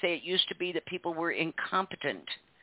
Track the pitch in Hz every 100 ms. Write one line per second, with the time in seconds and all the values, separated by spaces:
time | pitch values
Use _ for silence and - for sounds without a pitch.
0 | 175 165 156 185 - - 180 175 - 180
1 | 175 160 165 110 160 - - 185 190 -
2 | 143 95 - - _ _